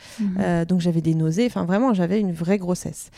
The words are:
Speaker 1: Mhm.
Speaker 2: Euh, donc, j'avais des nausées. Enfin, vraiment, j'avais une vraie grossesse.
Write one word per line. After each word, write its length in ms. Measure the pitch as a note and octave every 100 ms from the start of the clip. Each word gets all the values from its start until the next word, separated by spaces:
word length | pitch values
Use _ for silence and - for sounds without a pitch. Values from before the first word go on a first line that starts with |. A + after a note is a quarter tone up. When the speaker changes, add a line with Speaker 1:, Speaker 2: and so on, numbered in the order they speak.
| - -
Speaker 1:
Mhm. 160 | G#3 F#3
Speaker 2:
Euh, 240 | F#3 E3+
donc, 160 | E3 F#3
j'avais 200 | F3 E3
des 140 | D#3+ D#3+
nausées. 300 | D#3+ E3+ A#3+
Enfin, 180 | G3
vraiment, 300 | F3 G3 C4
j'avais 260 | G3 E3+ G#3+
une 120 | G3
vraie 260 | E3 E3+ G3+
grossesse. 520 | F3+ F3 D#3+ - -